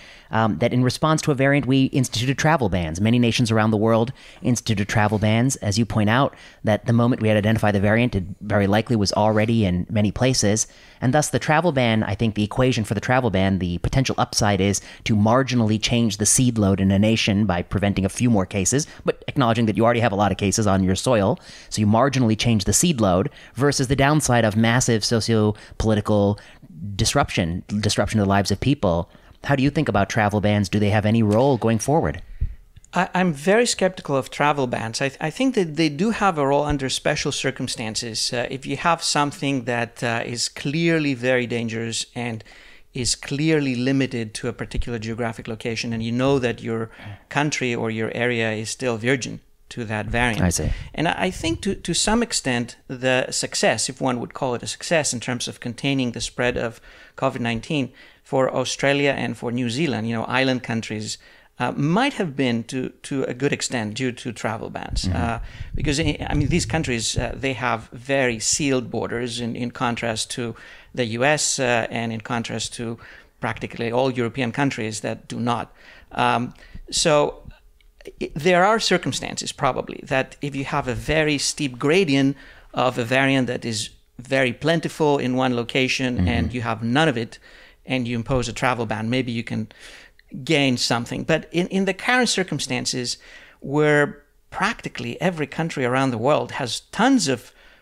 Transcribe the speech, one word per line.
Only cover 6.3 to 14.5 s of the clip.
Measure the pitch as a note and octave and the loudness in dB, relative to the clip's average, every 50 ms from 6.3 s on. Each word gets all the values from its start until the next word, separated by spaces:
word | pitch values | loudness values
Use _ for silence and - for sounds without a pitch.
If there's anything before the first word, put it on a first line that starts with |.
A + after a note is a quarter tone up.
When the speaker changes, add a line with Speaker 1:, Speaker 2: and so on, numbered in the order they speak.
| - - - - - _ - | -2 -8 -20 -20 -20 _ 0
Speaker 1:
that | A2 G#2+ - - | 0 0 0 2
the | - | 2
moment | A#2 A#2 A#2+ A#2+ B2+ - | 2 4 4 2 2 2
we | A2 A2 | 2 2
had | G#2+ | 4
identified | G#2+ G2 G#2+ A2+ A#2 - G#2 G2+ | 4 4 2 2 4 2 2 2
the | G2+ | 2
variant, | F#2+ G#2 G#2+ A2+ A#2+ A#2+ G#2+ | 4 4 4 4 2 2 0
it | G2 F2+ F#2 F#2+ - | -2 -4 -4 -10 -12
very | - G#2 G#2 G#2 G2 | -6 0 2 2 4
likely | F#2+ G2+ A2 A2+ - A#2+ | 4 2 2 2 2 2
was | G#2+ G2+ F2+ | 2 2 2
already | - - G#2 A2 G#2+ G#2+ G#2+ A#2 A#2 A2+ G#2 | 2 2 2 4 4 2 2 4 4 2 4
in | F#2 F2+ F2+ - - | 2 2 0 -2 -2
many | - G#2+ G#2 G2+ | 0 0 0 0
places. | - - B2 C3 B2+ - - G2+ G#2+ A2 - - - - - - - - | 0 2 2 2 2 2 2 2 2 2 -2 -6 -8 -20 -20 -20 -10 -2
And | A#2+ B2 B2+ | 0 2 2
thus | D3+ D3 - | 2 2 2
the | - A#2+ | -2 -2
travel | - - D#3 D#3 E3 F3 | 2 2 2 2 2 2
ban, | C#3+ C3+ B2 A#2 A2 A2 | 2 2 2 2 2 2
I | G#2 F#2+ G2+ | 0 -2 -2
think | - A#2+ A2+ G#2 | 0 0 -2 0
the | G#2 G#2+ | 0 -2
equation | G#2 - - B2+ C3 B2+ A#2+ G#2+ | -2 2 2 2 2 2 0 -2
for | - G2+ | -2 -2
the | G2 | -2
travel | - - B2+ C3 B2 A2+ | 0 2 2 2 2 2
ban, | F#2 F#2+ F#2+ G2 F#2+ F2+ | 2 2 2 2 2 2
the | F#2 F2 F2 E2+ | 0 -2 -2 -2
potential | - - - C#3 C3 - - - | -2 0 0 0 0 0 0 0
upside | A2 - - - A#2+ G#2 | -2 0 0 0 2 2